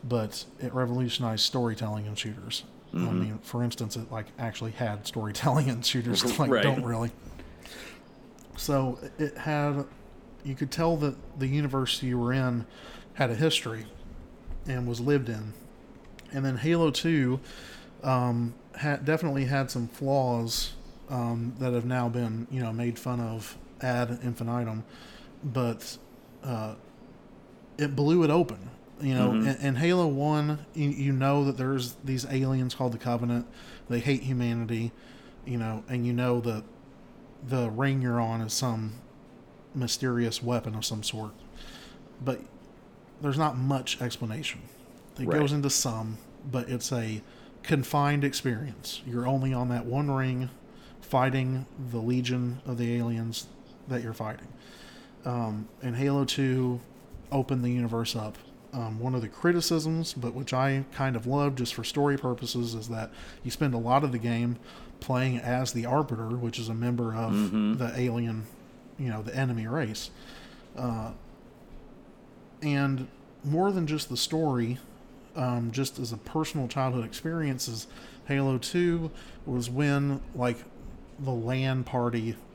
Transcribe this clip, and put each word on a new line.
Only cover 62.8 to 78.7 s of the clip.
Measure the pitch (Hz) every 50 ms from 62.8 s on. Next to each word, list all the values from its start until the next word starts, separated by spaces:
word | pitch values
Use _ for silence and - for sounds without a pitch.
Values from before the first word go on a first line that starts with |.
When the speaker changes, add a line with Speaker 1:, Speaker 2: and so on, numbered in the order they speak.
| 110 113
Speaker 1:
that | 113 110 113 113 - - - - - -
you | - 120
spend | - - 156 139 123
a | 117
lot | 113 117 127 139 151
of | 139
the | 123 117
game | 110 120 117 117 120 120 120 113 - - - - - - - -
playing | - - 131 123 127 131 127 120
as | 117 123 123 127 131 123
the | - 120 113
Arbiter, | 120 131 147 151 135 127 113 113 110
which | 117 123 120 113 110 -
is | 117 113
a | 113
member | 113 117 120 123 117 120 113 110
of | 110 117 -
Speaker 2:
Mm-hmm. | 98 104 107 98 95 107 107 104 110
Speaker 1:
the | 127 123 117 - -
alien, | 123 127 117 120 117 117 113 110 107 107 - - - - - - - - - -
you | 139 127
know, | 110 110
the | 104 113 -
enemy | 135 131 127 120 113 110
race. | 113 123 160 143 107 110 - - - - - - - - - - - - - - - -
Uh, | - 127 120 117 110 110 117 107 - - - - - - - - - - - - - - - - - - - - - - - - - - - - -
and | - 151 143 139 139 139 135 127 131 - - - - - - - -
more | 147 147 165 185 202
than | 196 185 165
just | 147 156 151 - -
the | 123
story, | 120 - - 156 160 165 151 131 123 117 113 123 127 - - - - - - - - - - -
um, | 165 131 127 123 120 117 117
just | 110 127 135 131 - -
as | 131 117
a | 117
personal | 104 - - - 160 156 - - 156 131 120
childhood | - 139 131 131 123 123 113
experience, | 113 - - - 160 165 165 156 143 131 127 - -
is | 113 110 - - - - - - - - -
Halo | - 143 139 139 135 131 123
two | 123 -